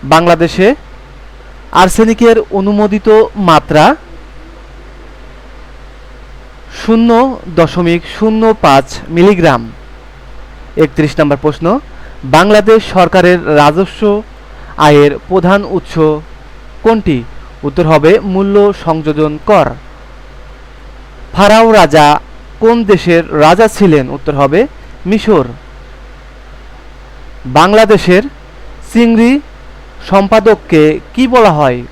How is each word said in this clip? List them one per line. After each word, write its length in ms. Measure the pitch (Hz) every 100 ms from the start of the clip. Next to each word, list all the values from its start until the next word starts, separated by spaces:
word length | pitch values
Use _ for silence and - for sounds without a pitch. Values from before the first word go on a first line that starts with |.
| 135
বাংলাদেশে 520 | 156 170 170 165 - 190 285 - - - - - - - - -
আর্সেনিকের 640 | - 185 - 220 226 233 226 - 196
অনুমোদিত 500 | 190 208 208 208 220 214 220 -
মাত্রা 480 | 185 156 - 151 165 311 - - - - - - - - - - - - - - - - - - - - - - - - - - - -
শূন্য 300 | - 226 233 233 269 247 - 165
দশমিক 460 | 160 165 170 170 - -
শূন্য 260 | 220 220 220 220
পাঁচ 220 | 165 139 135 - -
মিলিগ্রাম। 480 | 165 185 190 165 127 113 110 - - - - - - - - - -
একত্রিশ 360 | 156 - 151 -
নম্বর 180 | 147 139
প্রশ্ন, 220 | 156 143 165 240 - - - - 135 151
বাংলাদেশ 440 | 190 214 202 220 -
সরকারের 440 | 190 170 190 180 180 160 151
রাজস্ব 600 | 147 156 185 - 214 208 226 - - - - -
আয়ের 360 | 151 147 143 139 -
প্রধান 320 | 185 175 196 202 185
উৎস 180 | - 165 156 151 156 - - - - -
কোনটি? 340 | 220 226 190 135 117 - - -
উত্তর 240 | 143 143 160
হবে 180 | 156 156 208 202
মূল্য 220 | 185 196 202 202 196
সংযোজন 480 | - 160 151 151 151 151 -
কর। 160 | 202 131 120 - - - - - - - - - - - - - - -
ফারাও 340 | - 202 214 226 220
রাজা 260 | 165 156 147 151 - - - -
কোন 240 | 220 233
দেশের 380 | 208 190 175 170 165 151
রাজা 220 | 151 180 220 -
ছিলেন? 280 | 202 151 131 139
উত্তর 180 | - 143
হবে 200 | 139 156 269 - - - 180
মিশর। 400 | 208 220 190 123 123 - - - - - - - - - - - - - - - - - - 131
বাংলাদেশের 760 | 131 175 208 220 208 - 180 269 - - - - - -
চিংড়ি 480 | 226 233 226 233 277 - - - - - - -
সম্পাদককে 720 | 196 196 220 208 220 - 165 151 151 -
কি 100 | - 254
বলা 180 | 254 220 151
হয়? 200 | 143 123 120